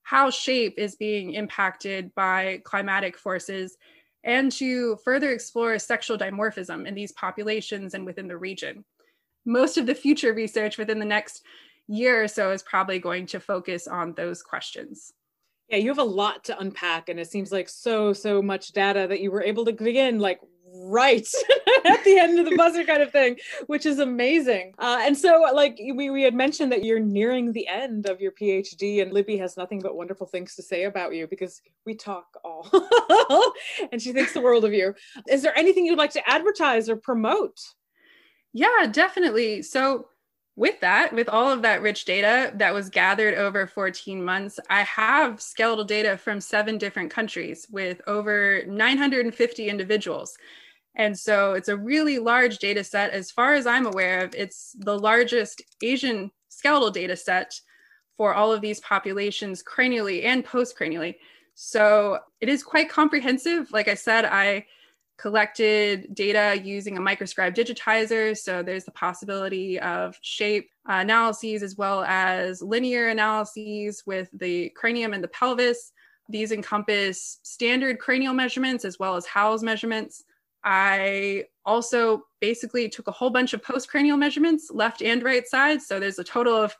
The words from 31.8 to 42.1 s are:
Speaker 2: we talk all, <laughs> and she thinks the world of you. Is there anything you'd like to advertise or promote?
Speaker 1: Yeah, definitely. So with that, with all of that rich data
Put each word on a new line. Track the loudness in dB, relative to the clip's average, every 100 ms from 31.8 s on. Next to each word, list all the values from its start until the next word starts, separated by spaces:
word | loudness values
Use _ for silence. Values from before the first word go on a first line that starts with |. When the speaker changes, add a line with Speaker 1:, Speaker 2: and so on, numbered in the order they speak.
| -12
Speaker 2:
we |
talk | -12 -10 -12 -12 -16
all, | -14 -14 2
<laughs> | 4 6 4 8 6 8 6 4 2 -10 -10 -6
and | -6
she | -2
thinks | 0 0
the | 2
world | 4 6
of | 4
you. | 2 0 -2 -14 -10 0
Is | 2
there | 2 4
anything | 4 6 4
you'd | 4
like | 2
to | 0 0
advertise | 2 2 2 2 2 0
or | -4
promote? | -2 -2 0 0 -2 -8 -20 _ _ _ _ _ _ _ _
Speaker 1:
Yeah, | 0 4 4 4
definitely. | 2 2 4 2 2 0 -2
So | -4 0 0 0 -6 _ _ _ _ 0
with | 0 2
that, | 2 4 2
with | 0 0
all | 2 2
of | 2
that | 2 2
rich | 0 -2
data | -2